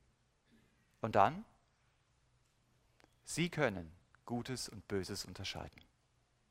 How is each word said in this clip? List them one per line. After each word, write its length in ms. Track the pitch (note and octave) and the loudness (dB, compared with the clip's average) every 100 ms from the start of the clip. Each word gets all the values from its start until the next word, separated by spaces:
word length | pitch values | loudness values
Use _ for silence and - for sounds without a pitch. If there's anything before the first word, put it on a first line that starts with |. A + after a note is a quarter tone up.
| _ _ _ _ _ - _ _ _ _ | _ _ _ _ _ -20 _ _ _ _
Und 140 | A2+ G#2+ | 2 6
dann? 280 | G2+ E3+ A3+ - _ _ _ _ _ _ _ _ _ _ _ _ _ _ - _ - | 6 4 -10 -18 _ _ _ _ _ _ _ _ _ _ _ _ _ _ -20 _ -8
Sie 240 | - E3+ | 0 0
können 420 | D#3 C3+ F#2+ E2 - _ - - | 4 2 2 -6 -12 _ -20 -6
Gutes 440 | A#2+ A#2 B2+ - | -4 -4 -6 -6
und 180 | G#2+ - | -10 -2
Böses 380 | G2+ F2+ G2+ - | -2 -2 -6 -8
unterscheiden. 580 | F#2 G2 - - - - _ _ _ _ _ _ | -8 -6 -6 -8 -12 -20 _ _ _ _ _ _